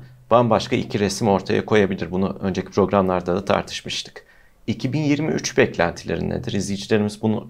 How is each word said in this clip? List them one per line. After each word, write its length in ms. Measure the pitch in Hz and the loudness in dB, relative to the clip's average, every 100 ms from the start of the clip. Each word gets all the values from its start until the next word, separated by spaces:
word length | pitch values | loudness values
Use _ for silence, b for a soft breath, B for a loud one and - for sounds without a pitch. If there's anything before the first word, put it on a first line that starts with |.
| B B - | B B 2
bambaşka 460 | 117 120 101 - 110 | 4 4 2 0 -4
iki 220 | - 104 | -2 -2
resim 300 | 98 - 110 | -2 0 2
ortaya 360 | 95 - 104 | 2 0 -2
koyabilir. 460 | 95 107 95 95 85 | 2 2 2 0 -4
Bunu 280 | 92 95 - | -2 -2 -2
önceki 300 | 95 90 - | -4 -4 -2
programlarda 680 | - 95 101 92 90 90 92 | 2 4 4 2 0 0 -2
da 80 | |
tartışmıştık. 840 | 101 92 - - - - - - b b b b - | 2 0 0 -10 -8 -8 -10 -16 b b b b -8
İki 260 | - 131 | -4 -2
bin 80 | 147 | 0
yirmi 320 | 147 147 160 | 0 0 0
üç 260 | - - - | -4 0 2
beklentileri 720 | 110 - 85 - - 82 85 | 2 2 0 -2 -6 -4 -2
nedir? 220 | 85 85 | -4 -4
İzleyicilerimiz 680 | 98 95 98 - 110 104 - | -4 -2 -4 0 0 0 -2
bunu 260 | 113 107 | -2 -2